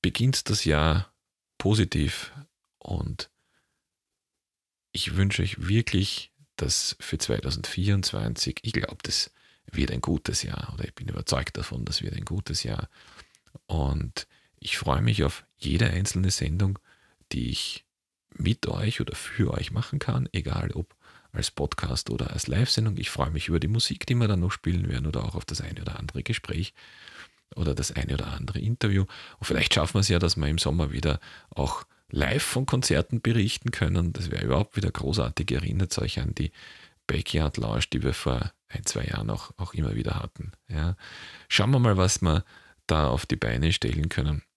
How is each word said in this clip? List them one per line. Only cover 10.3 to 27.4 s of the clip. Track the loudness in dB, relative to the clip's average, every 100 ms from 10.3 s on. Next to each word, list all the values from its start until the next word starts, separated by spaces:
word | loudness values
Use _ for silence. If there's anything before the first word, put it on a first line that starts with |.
| -4
Jahr | -4 -8 -8
oder | -8 -8
ich |
bin | -8 -10
überzeugt | -6 -2 -2 -2 -6
davon, | -6 -6
das | -4 -4
wird | -4
ein | -6 -4
gutes | -6 -4 -4
Jahr. | -4 -4 -6 _ -20 -20 -20 _ _ -20 _
Und | 0 2 0 -2 -8 -14 _ _ _
ich | -6 -4
freue | 2 4
mich | 4 4
auf | 2 0 -14 _
jede | 0 2 4
einzelne | 2 0 2 2
Sendung, | 2 0 2 0 0 _ _ _ _ _
die | -4 -2
ich | -4 -4 -8 _ _ _ _ _
mit | -2 0 0 0
euch | -2 -2 -2
oder | -4 -6
für | -10 0 0
euch | 0 -2
machen | -2 -2 -2
kann, | 0 0 0
egal | -2 -2 -2 -2
ob | -4 -6 _ -20 -20 _
als | -4 -4
Podcast | -2 -2 -2 -4 -4 -2
oder | -2 -2
als | -4 -2
Live-Sendung. | 0 2 2 2 0
Ich | -4
freue | -2 0
mich | 0 0
über | 2
die | 2
Musik, | 0 0 -4 0
die | 2
wir | 4
dann | 4
noch | 2
spielen | 0 0 0 2
werden | 0 0
oder | -2 -2
auch | -6
auf |
das | -6 -6
eine | -6 -6
oder | -8 -8
andere | -6 -6
Gespräch | -4 -4 -4 -4 -4 _ -20 -20 -20 -20 -20 _